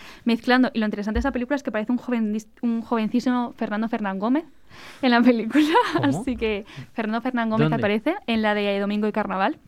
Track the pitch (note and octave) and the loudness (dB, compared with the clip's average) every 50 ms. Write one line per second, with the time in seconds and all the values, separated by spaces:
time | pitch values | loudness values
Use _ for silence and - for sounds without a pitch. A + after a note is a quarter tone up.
0 | - - - - - A#3+ A#3 A3+ - - B3 B3+ B3+ - - A#3+ G#3+ G#3+ G#3 G3+ | -18 -20 -20 -6 0 0 0 0 4 4 4 6 4 4 2 0 -2 -2 -2 -4
1 | G3+ G#3 G#3+ A#3 A#3 C#4 B3+ B3+ A#3+ A#3+ D4 C#4 C#4 - G#3+ G#3+ G#3+ - B3 A#3+ | -4 -2 -2 -2 -2 -2 -2 -2 -2 -2 -4 -4 -4 -4 -4 -4 -2 -2 -2 -2
2 | - - B3 A#3 A3+ G#3 G#3 A3 G#3+ - - - - A#3+ A#3 A3+ A3 - A#3+ A3+ | -2 -2 -2 -2 0 -2 -2 -4 -6 -10 -12 -6 -4 -2 -2 -4 -2 -2 -2 -2
3 | A3 G#3+ A3 B3 - C4 B3 B3 A#3+ A#3 - - A#3 G#3 G#3 G#3 A3 A3 B3 A3+ | 0 0 0 0 0 0 0 0 -2 -4 -6 -6 -6 -4 -4 -4 -4 -4 -4 -4
4 | G#3+ G3 F#3+ F#3+ G3 A3+ B3+ D4+ F4 - - - - - - - - - - - | -4 -4 -4 -2 0 0 0 0 0 -4 -12 -20 -20 -20 -20 -20 -20 -20 -10 -2
5 | - B3+ A#3+ A#3 A#3+ B3 B3 A3+ G#3 A3 A3 C#4+ D#4 D4 E4 A#4 A#4+ - D#4 - | 0 2 4 6 6 6 4 4 0 2 2 4 4 6 4 4 2 2 0 0
6 | - C#4+ F#3+ E3 A#3 - B3 A3 A3+ A3 G#3+ G3 A3 - - - B2+ - - - | 2 2 0 0 -2 -4 -4 -2 -2 -2 -2 -4 -6 -10 -14 -18 -18 -12 -8 -6
7 | A3+ G#3+ A3 A#3 A3 C4 C4 A#3+ A#3 A3+ A3 A3 - D#3 F#3+ A3 A3 G3+ G#3 A3 | -4 -4 -4 -4 -4 -4 -2 -2 -2 0 2 2 2 2 2 2 0 0 0 0
8 | G#3+ D4 F4 G#4 - - A#3 A3 G#3+ G#3+ G#3 G#3 G#3 G3+ G3+ G3 G3+ G3+ G#3 G#3 | 0 -2 -4 -2 -4 -2 -2 0 0 0 0 0 0 0 0 -2 -2 -2 -2 -2
9 | G#3 G#3+ G3+ A3 G#3 G3 F#3+ F#3+ F#3+ A3+ D#4+ - - | -2 -2 -2 -2 -4 -2 -2 0 0 -2 -2 -4 -10